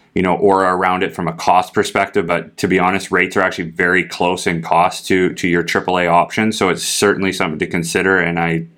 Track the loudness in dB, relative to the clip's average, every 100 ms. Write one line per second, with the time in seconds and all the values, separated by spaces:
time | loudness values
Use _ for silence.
0 | _ -2 0 2 2 4 2 2 0 0
1 | -2 -4 -6 -4 0 2 2 -2 0 0
2 | 0 0 0 -2 -4 -4 0 2 2 0
3 | 0 0 0 2 0 -2 -8 -2 0 2
4 | 0 -2 -2 0 -2 -4 0 2 2 0
5 | 0 2 2 0 0 0 0 -2 0 0
6 | 2 2 2 0 -2 0 0 0 -4 0
7 | 2 2 -2 -2 -4 -4 -4 -4 -2 0
8 | 2 2 2 0 0 -2 -4